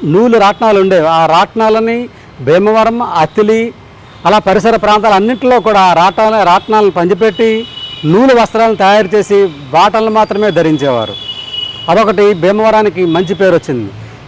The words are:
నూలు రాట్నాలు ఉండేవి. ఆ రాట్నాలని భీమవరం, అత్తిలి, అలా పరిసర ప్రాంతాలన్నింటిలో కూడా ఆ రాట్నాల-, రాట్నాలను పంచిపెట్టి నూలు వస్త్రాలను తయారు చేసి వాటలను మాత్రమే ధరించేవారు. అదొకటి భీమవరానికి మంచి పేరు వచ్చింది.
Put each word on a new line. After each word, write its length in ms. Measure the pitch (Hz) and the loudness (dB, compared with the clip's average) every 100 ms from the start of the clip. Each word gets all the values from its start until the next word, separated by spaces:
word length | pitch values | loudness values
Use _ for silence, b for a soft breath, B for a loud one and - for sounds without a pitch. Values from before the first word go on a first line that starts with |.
| 151 | -2
నూలు 240 | 170 240 226 | 2 2 4
రాట్నాలు 420 | 202 202 226 202 | 2 2 0 2
ఉండేవి. 240 | 190 185 156 | 2 2 2
ఆ 180 | 165 160 | 2 2
రాట్నాలని 720 | 165 196 220 220 220 226 233 240 B B - 131 | 2 0 -2 0 0 -2 -4 -8 B B -8 0
భీమవరం, 500 | 170 208 220 226 233 | 2 2 2 0 -2
అత్తిలి, 600 | 240 170 156 - 208 220 233 - - B B B 170 | -4 -2 -2 0 0 0 -4 -10 -20 B B B 0
అలా 120 | 208 196 | 0 2
పరిసర 280 | 190 214 226 | 0 0 0
ప్రాంతాలన్నింటిలో 840 | 208 208 202 190 214 247 247 247 | 0 0 2 0 0 -2 0 0
కూడా 220 | 220 202 | 2 2
ఆ 120 | 185 | 2
రాట్నాల-, 500 | 165 185 208 220 220 175 | 2 0 0 0 2 2
రాట్నాలను 400 | 185 - 214 202 | 0 0 0 2
పంచిపెట్టి 600 | 175 175 185 220 190 226 220 233 - - - 151 | 0 -2 0 0 0 -2 -2 -6 -14 -16 -6 0
నూలు 280 | 185 269 240 | 2 4 4
వస్త్రాలను 340 | 220 226 226 202 | 2 0 0 0
తయారు 340 | 196 208 190 208 | 2 2 0 -2
చేసి 220 | - 202 196 143 139 151 | 0 0 0 -4 -4 0
వాటలను 360 | 202 226 220 | 2 0 0
మాత్రమే 400 | 214 214 202 214 | 0 0 0 -2
ధరించేవారు. 640 | 165 160 156 139 120 107 98 - - - - - - - | 0 0 0 0 -2 -4 -8 -14 -14 -12 -10 -10 -8 -2
అదొకటి 420 | 180 214 202 208 | 0 2 2 0
భీమవరానికి 720 | 185 175 208 220 214 208 185 180 | 2 0 0 2 2 0 -2 -2
మంచి 280 | 165 185 196 | -2 -2 0
పేరు 160 | 190 170 | 0 0
వచ్చింది. 320 | - 127 101 104 B B | -2 -6 -8 -12 B B